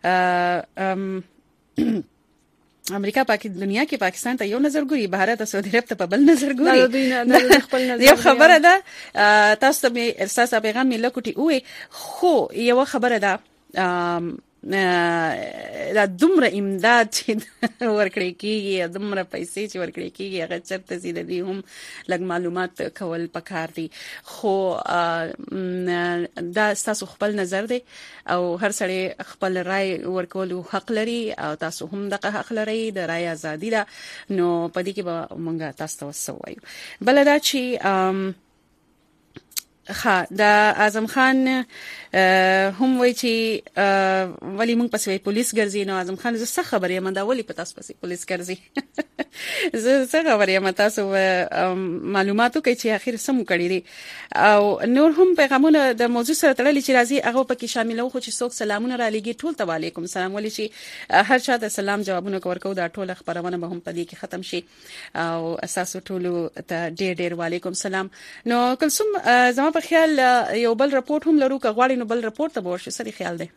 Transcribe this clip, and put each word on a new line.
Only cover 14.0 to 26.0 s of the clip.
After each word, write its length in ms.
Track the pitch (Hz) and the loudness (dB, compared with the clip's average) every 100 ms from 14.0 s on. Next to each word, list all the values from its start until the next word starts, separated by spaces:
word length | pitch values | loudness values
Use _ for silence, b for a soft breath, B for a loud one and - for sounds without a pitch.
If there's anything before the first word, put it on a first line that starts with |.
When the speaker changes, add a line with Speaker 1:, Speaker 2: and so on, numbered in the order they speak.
| 175 175 170 - _ _ - | -2 -2 -4 -8 _ _ -4
Speaker 1:
آ، 600 | 196 190 180 170 170 160 110 - - - - - | 0 2 2 2 0 -2 -4 -8 -12 -14 -10 -2
دا 100 | 208 | 2
دومره 440 | 202 180 330 370 240 | 0 4 4 6 4
امداد 580 | 202 196 190 220 240 226 | 0 -4 0 4 4 4
چې 280 | - - 214 - _ | -2 -4 -4 -6 _
<laughs> 380 | 226 - 240 208 | -6 -4 -2 0
ورکړی 340 | 196 208 185 175 | 0 -2 -6 -6
کېږي، 300 | 208 214 196 190 | -4 -4 -2 -4
یا 80 | 170 | -4
دومره 400 | 185 208 196 180 | -6 -6 -6 -6
پیسې 340 | - 175 - 208 | -8 -10 -8 -8
چې 40 | 185 | -6
ورکړی 340 | 165 - - - | -8 -8 -12 -10
کېږي، 220 | 196 190 | -10 -8
هغه 160 | 165 175 | -6 -8
چرته 400 | - 190 185 180 | -8 -12 -8 -10
ځي، 140 | 180 | -8
د 160 | 170 170 | -8 -6
دې 120 | 180 | -6
هم 240 | 190 190 - B B B - | -4 -8 -10 B B B -6
لږ 100 | 180 | -4
معلومات 640 | 185 180 175 175 180 - - - | -2 -4 -4 -4 -6 -6 -10 -8
کول 300 | 180 165 170 | -8 -6 -8
پکار 420 | 170 - 180 165 165 | -10 -10 -8 -8 -10
دي. 140 | 160 B B B | -12 B B B
خو، 540 | - - 220 196 190 170 | -18 -6 -2 0 0 -2
آ، 420 | - 175 170 165 160 - - | -2 -2 0 -2 -6 -10 -10
م، 720 | 190 185 180 180 175 | -8 -6 -4 -4 -2